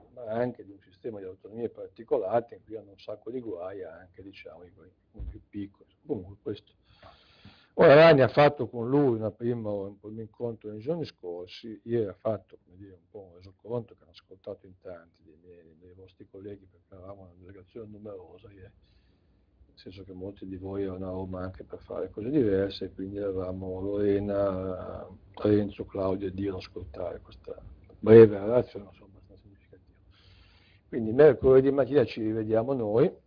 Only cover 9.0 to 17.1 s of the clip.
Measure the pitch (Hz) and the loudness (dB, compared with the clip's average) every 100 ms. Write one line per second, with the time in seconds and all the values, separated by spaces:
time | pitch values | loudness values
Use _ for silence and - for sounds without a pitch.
9 | 139 113 110 - 120 120 107 101 98 101 | 2 0 -4 -4 -4 -4 -4 -6 -8 -12
10 | 107 110 110 - 120 110 107 107 123 170 | -16 -14 -14 -10 -10 -10 -14 -12 -8 -6
11 | 147 - 87 87 90 - 113 107 117 117 | -8 -12 -12 -12 -14 -16 -18 -14 -4 -4
12 | 101 87 113 104 - - _ 90 98 90 | -4 -4 -6 -6 -8 -20 _ -20 -20 -20
13 | _ 101 92 87 98 _ 101 120 110 90 | _ -20 -20 -20 -20 _ -10 -8 -8 -20
14 | 80 - - 92 107 95 95 90 95 87 | _ -20 -20 -20 -16 -16 -18 -20 -18 -18
15 | 85 _ 85 78 90 87 82 80 90 92 | -20 _ _ -20 -20 -20 -20 _ -20 -20
16 | 95 - 98 95 101 98 92 87 _ 95 | -20 -20 -20 -18 -16 -18 -20 _ _ -20
17 | 92 | -20